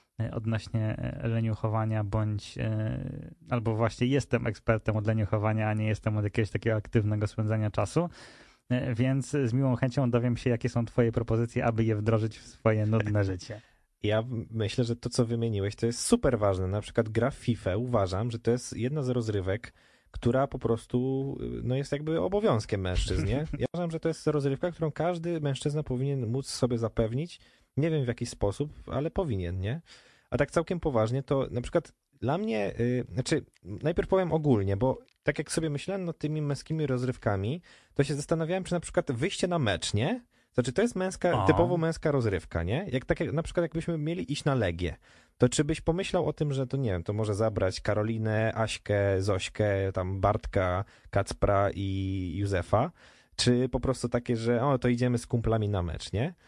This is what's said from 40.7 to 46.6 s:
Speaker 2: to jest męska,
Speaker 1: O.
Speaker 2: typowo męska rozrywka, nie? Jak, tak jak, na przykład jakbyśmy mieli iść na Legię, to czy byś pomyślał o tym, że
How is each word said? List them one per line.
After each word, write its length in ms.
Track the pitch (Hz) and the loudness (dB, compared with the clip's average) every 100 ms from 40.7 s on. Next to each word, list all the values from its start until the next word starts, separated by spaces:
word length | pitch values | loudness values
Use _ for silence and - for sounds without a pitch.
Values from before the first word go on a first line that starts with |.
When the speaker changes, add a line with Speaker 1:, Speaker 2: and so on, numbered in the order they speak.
Speaker 2:
to 100 | 131 | 2
jest 140 | 240 185 | 0 0
męska, 460 | 185 - 180 131 | -2 0 0 4
Speaker 1:
O. 20 | 98 | 4
Speaker 2:
typowo 300 | - 175 175 | 4 4 2
męska 340 | 160 165 160 | 0 0 0
rozrywka, 520 | 139 113 90 - 87 | 2 2 0 -2 -2
nie? 240 | 85 131 202 | -2 -2 -2
Jak, 120 | 127 | -4
tak 160 | - 170 | -2 -2
jak, 120 | 151 | -2
na 100 | 147 | -4
przykład 220 | 165 - | -2 -2
jakbyśmy 340 | 165 165 - 160 | -2 -2 -4 -4
mieli 340 | 151 175 - | -2 -4 -4
iść 120 | 143 | -4
na 100 | 151 | 0
Legię, 420 | 135 95 85 87 78 _ - _ - | 2 2 0 -4 -6 _ -20 _ 2
to 100 | 127 | 4
czy 160 | - | 4
byś 160 | 147 160 | 0 0
pomyślał 460 | - 165 196 185 147 | 0 -2 0 0 0
o 60 | |
tym, 200 | - 147 | 0 -2
że 140 | 135 | 0